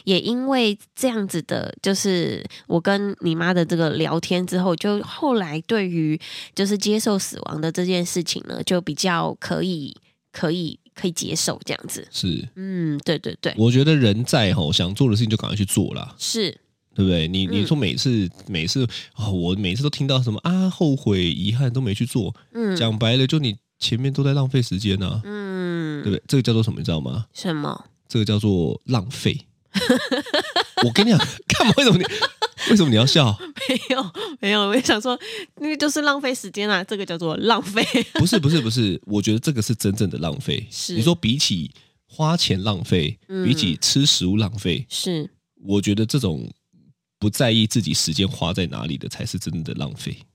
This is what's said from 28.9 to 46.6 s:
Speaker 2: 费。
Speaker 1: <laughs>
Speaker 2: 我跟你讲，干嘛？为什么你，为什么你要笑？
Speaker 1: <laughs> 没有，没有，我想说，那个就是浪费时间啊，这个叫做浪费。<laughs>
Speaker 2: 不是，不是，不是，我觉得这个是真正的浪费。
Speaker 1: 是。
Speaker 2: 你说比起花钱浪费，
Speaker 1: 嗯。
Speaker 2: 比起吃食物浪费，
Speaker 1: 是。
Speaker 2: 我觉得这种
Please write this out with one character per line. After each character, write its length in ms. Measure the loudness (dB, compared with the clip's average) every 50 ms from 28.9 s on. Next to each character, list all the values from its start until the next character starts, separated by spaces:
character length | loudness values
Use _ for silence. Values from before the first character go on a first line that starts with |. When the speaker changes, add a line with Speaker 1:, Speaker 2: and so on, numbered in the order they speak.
| 0 0 0 -2
Speaker 2:
费。 260 | -6 -2 0 0 0 -2 -6 _ _ _ _ _
Speaker 1:
<laughs> 1120 | -4 -2 2 2 2 2 2 -2 -4 -4 -4 -2 -2 -2 -2 -2 -4 -4 -4 -2 0 0 0
Speaker 2:
我 60 | 2
跟 120 | 4 4 6
你 40 | 6
讲， 80 | 6 4
干 480 | 4 0 -4 -8 -2 0 2 2 4
嘛？ 60 | 4 4
为 80 | 6 6
什 60 | 6
么 80 | 6 4
你， 60 | 2 0 -2 -4 -4 -4 -4 -4 -6 -6 -6 -4 2 4
为 60 | 4
什 60 | 6
么 80 | 6 6
你 60 | 6
要 100 | 6 6
笑？ 300 | 6 6 6 4 4 2 -2 -6 -14
Speaker 1:
<laughs> 160 | -10 -8 -4 -2
没 260 | -2 -2 -2 -2 -2
有， 160 | -2 -2 -6 -6 -10 -10 -10 -8 -4
没 100 | -2 0
有， 100 | 2 2 2 2
我 120 | 2 0
想 200 | 2 2 0 0
说， 180 | 0 -2 -4 -4 -6 -10 -12 -12 -12 -14 _
那 120 | -8 -6 -4
个 80 | -2
就 120 | 0 0 0
是 120 | 0 0
浪 180 | 0 0 0 0
费 140 | -2 -4 -4
时 160 | -4 -8 -10
间 180 | -6 -4 -2 0
啊， 140 | 0 0 -2
这 120 | -4 -6
个 100 | -6 -6
叫 100 | -6 -6
做 200 | -4 -4 -4 -2
浪 260 | 0 2 2 2 2
费。 220 | 2 -2 -2 -2 0 2 0 0
<laughs> 160 | 0 0 0
Speaker 2:
不 120 | 2 2
是， 120 | 4 4 4
不 100 | 4 4
是， 120 | 2 2
不 80 | 2 2
是， 320 | 2 2 2 2 0 -2 -4
我 140 | -2 -2 0
觉 100 | 2 2
得 60 | 2 2
这 140 | 0 0
个 100 | 0 0
是 120 | 0 -2 -2
真 200 | 0 0 0 0
正 140 | 2 0 -2
的 80 | -2 -2
浪 160 | -4 -4 -6 -6
费。 260 | -4 -4 -4 -4 -6 -8
Speaker 1:
是。 240 | -10 -10 -8 -4 -2
Speaker 2:
你 80 | 0
说 120 | 2 2 2
比 240 | 2 2 0 0 2
起 320 | 0 0 0 -2 -4 -8 -10 -16 _ _ _ _ _
花 300 | _ -4 -2 0 0 2
钱 260 | 2 2 0 0 0
浪 200 | 0 -2 -2 -2 -2
费， 320 | 0 2 2 2 0 -4 -8 _ -10
Speaker 1:
嗯。 180 | -6 -2 2
Speaker 2:
比 80 | 2 2
起 220 | 2 2 -2 -2 0
吃 240 | 0 2 2 4 4
食 220 | 4 2 2 2
物 100 | 2 2
浪 140 | 2 0 0 -2 -4
费， 260 | -2 -2 -2 -2 -4 -6
Speaker 1:
是。 420 | -8 -6 -4 -4 -4 -4 -6 -8 _ _ _ _ _ _ -4
Speaker 2:
我 160 | 0 0 0
觉 140 | 2 2 2
得 100 | 0 0
这 140 | 0 0 0
种 320 | 0 0 -2 -2 -6 -10 -14 _